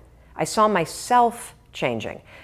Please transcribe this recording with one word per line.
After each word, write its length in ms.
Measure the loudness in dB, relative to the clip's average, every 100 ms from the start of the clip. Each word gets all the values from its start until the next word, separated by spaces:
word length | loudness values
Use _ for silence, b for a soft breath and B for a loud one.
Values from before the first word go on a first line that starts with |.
| -18 b b -6
I 80 |
saw 240 | -2 2 4
myself 840 | 2 -2 -8 2 4 4 0 -16 -20 _
changing. 480 | -4 -4 -2 -6 -12 B B